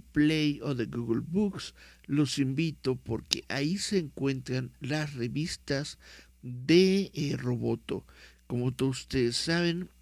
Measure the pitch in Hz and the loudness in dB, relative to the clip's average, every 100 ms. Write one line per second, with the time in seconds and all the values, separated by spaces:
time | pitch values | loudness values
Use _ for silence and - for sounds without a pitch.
0 | - 147 151 156 151 147 143 127 113 120 | 0 4 4 4 2 0 -2 -2 -2 -2
1 | 117 113 - 180 208 170 - - - - | 0 0 0 0 0 -2 -10 -16 -20 -20
2 | - 143 139 143 135 135 165 - 131 127 | -2 0 2 2 0 0 -2 -2 -2 -2
3 | - 113 - - - 135 147 196 - 202 | -4 -6 -2 -2 -2 -2 -2 -2 0 -2
4 | 147 - 139 135 127 127 127 - 131 151 | -2 -2 -2 -2 -2 -4 -4 -8 -4 -4
5 | 151 139 117 135 160 - - 139 147 - | -4 -4 -4 -4 -4 -6 -4 -2 -4 -10
6 | - - - _ 127 123 131 170 190 190 | -20 -20 -20 _ -12 -4 6 8 8 4
7 | 190 - 143 127 120 120 117 113 - - | 0 -4 -4 -2 -2 -2 0 -2 -4 -6
8 | - - - - - 120 123 127 135 131 | -8 -20 -20 -20 -6 -2 -2 0 -2 -2
9 | - 135 120 120 - 170 175 170 180 - | -4 0 0 0 0 2 2 0 -6 -14